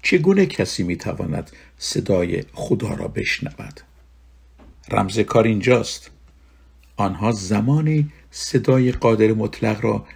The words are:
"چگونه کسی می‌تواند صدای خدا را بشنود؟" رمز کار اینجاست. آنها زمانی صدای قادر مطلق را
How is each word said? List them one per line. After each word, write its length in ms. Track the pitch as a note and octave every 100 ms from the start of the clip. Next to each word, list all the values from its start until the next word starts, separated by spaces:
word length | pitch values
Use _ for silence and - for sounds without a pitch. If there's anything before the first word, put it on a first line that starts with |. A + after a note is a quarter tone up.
"چگونه 440 | - F#3 E3 G3 F#3+
کسی 380 | - F#2 -
می‌تواند 680 | F2+ E2 - G2 G2 - - - - _
صدای 680 | - - - F#2 F2 F2+ -
خدا 400 | - - - A2+
را 140 | - -
بشنود؟" 720 | - - - - - - - - _ _ _ _ _ _ _ - - -
رمز 280 | G#2 G2 G#2
کار 240 | G2+ A#2
اینجاست. 680 | A2 G#2+ A#2+ B2 G#2+ - - - - _ _ _ _ _ _ -
آنها 360 | G2+ F2 G#2+
زمانی 800 | G#2+ F#2+ G#2 A2+ D3+ D#3 D#3 D3 - _
صدای 600 | - - B2 A#2 C3 B2+
قادر 360 | A#2+ A#2 A2 A2
مطلق 580 | A2 G#2+ - A2+ G#2+ A2+
را 200 | G#2+ -